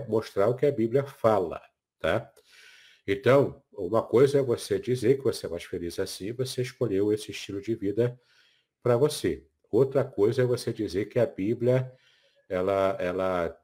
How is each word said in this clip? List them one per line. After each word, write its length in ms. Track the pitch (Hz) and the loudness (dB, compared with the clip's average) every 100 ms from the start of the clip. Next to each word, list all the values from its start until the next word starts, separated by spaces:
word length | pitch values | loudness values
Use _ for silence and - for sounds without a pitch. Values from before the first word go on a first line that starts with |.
| 110 | 2
mostrar 420 | 110 - 98 104 | -2 -2 0 0
o 60 | 123 | 2
que 100 | 147 | 0
a 60 | |
Bíblia 340 | 120 113 131 131 | 2 0 0 -2
fala, 560 | - 113 104 85 73 - _ _ _ | 0 2 2 0 -6 -14 _ _ _
tá? 300 | 80 107 - _ _ - - - - _ - | -2 -2 -4 _ _ -20 -20 -20 -20 _ -6
Então, 560 | 98 117 139 117 - _ | 0 4 4 4 -2 _
uma 300 | - 90 110 | -10 -2 0
coisa 380 | - 117 135 139 | 2 4 4 4
é 20 | |
você 380 | 120 113 - 95 | 0 -2 -2 -4
dizer 380 | 117 127 113 139 | -2 0 2 2
que 60 | |
você 220 | 113 - 95 | 0 -4 -6
é 40 | |
mais 140 | 85 | -10
feliz 360 | - 90 85 - | -8 -8 -6 -6
assim, 340 | 95 - 92 | -6 -8 -8
você 300 | 120 127 - | -6 -6 -4
escolheu 500 | 127 - 117 95 104 | -6 -4 -2 0 2
esse 180 | 107 - | 0 -4
estilo 300 | - - 98 | -12 -10 -8
de 140 | 107 113 | -6 -4
vida 440 | 98 104 120 127 _ _ _ _ _ _ | -2 0 0 -2 _ _ _ _ _ _
pra 160 | 120 120 | 0 2
você. 500 | 147 151 95 71 - _ _ | 2 0 -4 -4 -8 _ _
Outra 320 | 107 135 135 | 2 2 0
coisa 380 | 120 - 104 120 | -2 0 2 2
é 40 | 123 | 0
você 280 | 120 - | 0 -4
dizer 320 | 113 101 90 104 | -4 -4 -4 -2
que 140 | 123 | 0
a 60 | 113 | 0
Bíblia, 680 | - 98 117 120 127 127 - _ _ _ _ - | 0 -2 0 2 2 0 -10 _ _ _ _ -6
ela, 480 | 92 92 98 95 95 | -4 0 2 2 0
ela 580 | 90 92 92 90 82 - | -4 -2 -2 0 -2 -6